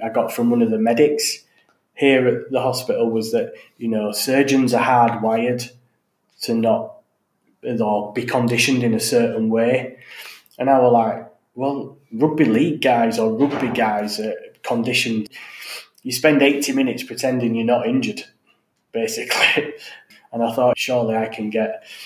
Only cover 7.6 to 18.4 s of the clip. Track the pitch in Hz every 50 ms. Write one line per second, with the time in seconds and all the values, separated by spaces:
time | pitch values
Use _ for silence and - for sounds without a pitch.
7.6 | - 127 120 110 110 107 104 104 104 - - 123 - - - 127 120 113 117 113
8.6 | - 143 131 127 127 117 110 110 - - 131 120 117 110 110 113 110 110 113 113
9.6 | 113 120 131 127 127 - - - - - - - - - - - _ _ _ -
10.6 | 127 135 135 131 123 123 120 117 113 110 98 - - - - _ _ _ - 123
11.6 | 135 139 139 139 - - - _ _ - 113 110 143 156 151 156 151 117 107 120
12.6 | 151 170 147 - - 131 120 117 117 113 - 117 110 110 110 117 143 143 143 -
13.6 | 135 117 117 117 110 107 107 104 107 107 - 110 107 107 92 - - - - _
14.6 | - - 123 120 113 127 127 - - 120 113 110 104 - - - - - - -
15.6 | - - - - - _ _ _ - 127 123 - - 156 147 135 139 143 139 143
16.6 | - 139 131 135 135 123 113 - - - 117 - - 131 127 123 120 113 110 117
17.6 | 113 226 120 120 - 226 127 - - 214 - - - - _ _